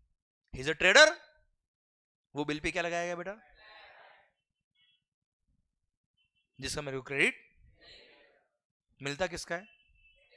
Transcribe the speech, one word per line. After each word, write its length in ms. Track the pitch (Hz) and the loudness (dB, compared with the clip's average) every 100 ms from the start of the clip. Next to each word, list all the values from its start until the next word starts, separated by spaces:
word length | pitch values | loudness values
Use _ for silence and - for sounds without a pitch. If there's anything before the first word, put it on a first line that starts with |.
| _ _ _ _ _ 131 | _ _ _ _ _ -6
he's 180 | 135 | -4
a 80 | 160 | 2
trader, 340 | 170 226 311 339 - _ _ _ _ _ _ _ _ _ _ 143 | 6 8 8 6 -10 _ _ _ _ _ _ _ _ _ _ -6
वो 100 | 147 | -4
बिल 140 | 151 | -4
पे 120 | 165 | -4
क्या 100 | 175 | -2
लगाएगा, 340 | 170 170 175 175 | -2 -2 -4 -6
बेटा? 220 | 175 220 - - - - - - - - _ _ _ _ _ _ _ _ _ _ _ _ _ _ _ _ _ _ _ _ _ _ _ - | -8 -12 -18 -20 -20 -20 -20 -20 -20 -20 _ _ _ _ _ _ _ _ _ _ _ _ _ _ _ _ _ _ _ _ _ _ _ -12
जिसका 200 | 135 151 | -8 -6
मेरे 160 | 143 135 | -6 -8
को 60 | |
क्रेडिट 540 | 127 139 208 - - _ - - - - - - - _ _ _ _ _ _ _ | -4 0 0 0 -14 _ -20 -20 -20 -20 -20 -20 -20 _ _ _ _ _ _ _
मिलता 260 | 139 143 185 | -8 -4 -4
किसका 280 | 170 - 170 | -6 -8 -8
है? 120 | 214 _ _ _ - - _ | -10 _ _ _ -20 -20 _